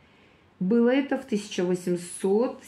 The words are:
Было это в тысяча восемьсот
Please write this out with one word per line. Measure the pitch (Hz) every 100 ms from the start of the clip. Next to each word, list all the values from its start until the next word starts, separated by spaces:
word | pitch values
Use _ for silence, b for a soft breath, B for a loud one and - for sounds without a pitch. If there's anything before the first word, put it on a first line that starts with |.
| b b b b b -
Было | 185 233 233
это | 269 277 262
в | -
тысяча | 208 - -
восемьсот | 180 180 185 175 - - 190 202 262 -